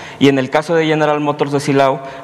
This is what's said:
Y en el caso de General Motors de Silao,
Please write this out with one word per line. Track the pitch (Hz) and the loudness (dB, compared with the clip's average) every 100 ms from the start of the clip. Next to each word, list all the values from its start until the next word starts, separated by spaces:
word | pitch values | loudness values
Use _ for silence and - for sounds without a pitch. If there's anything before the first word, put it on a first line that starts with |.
| - - | -16 2
Y | 139 | 2
en | 139 | 4
el | 131 | 0
caso | 151 156 165 | -2 0 0
de | 156 | 0
General | 156 151 151 | 0 0 0
Motors | 147 147 143 | -2 -2 -2
de | 139 | -2
Silao, | 139 139 135 131 - - | 0 2 2 0 -6 -6